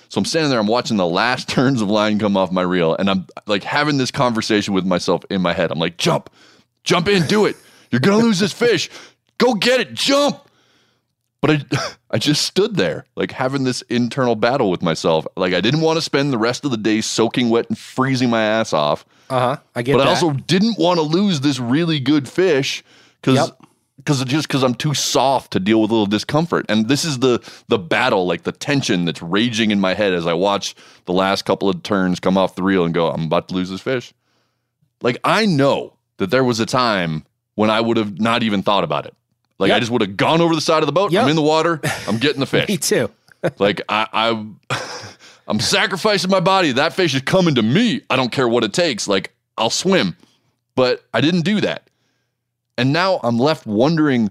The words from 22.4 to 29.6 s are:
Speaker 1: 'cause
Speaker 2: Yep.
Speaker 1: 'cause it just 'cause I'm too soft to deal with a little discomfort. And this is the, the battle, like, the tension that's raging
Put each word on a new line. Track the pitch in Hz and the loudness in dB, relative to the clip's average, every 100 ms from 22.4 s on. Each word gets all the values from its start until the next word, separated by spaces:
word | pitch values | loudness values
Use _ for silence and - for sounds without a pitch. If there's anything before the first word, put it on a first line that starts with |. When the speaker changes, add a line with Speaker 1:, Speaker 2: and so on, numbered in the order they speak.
| 185 147 - - - - _ _ | 2 2 0 -6 -12 -20 _ _
Speaker 1:
'cause | - 131 | 0 2
Speaker 2:
Yep. | 156 - _ _ _ - | 0 -4 _ _ _ -12
Speaker 1:
'cause | 135 143 | -4 -2
it | 123 | 0
just | 151 143 | -2 -2
'cause | 139 | 0
I'm | 127 | 0
too | 123 151 | 0 -2
soft | 135 - 143 127 127 - | -2 -2 0 0 0 -2
to | 101 | -4
deal | 95 110 | 2 2
with | 110 | 4
a | |
little | 113 101 | 2 2
discomfort. | 104 - 147 165 80 - | -2 0 -2 0 -2 0
And | 107 110 | -2 0
this | 139 | -2
is | 165 131 | -2 0
the, | 127 117 - - - | 0 0 -4 -18 -2
the | 113 | -2
battle, | 85 107 127 107 90 | 0 0 2 2 0
like, | 87 | -2
the | - | -6
tension | - - 143 131 98 | -8 -4 -2 0 -2
that's | 85 76 | -2 -4
raging | 85 98 123 110 | -4 -2 0 0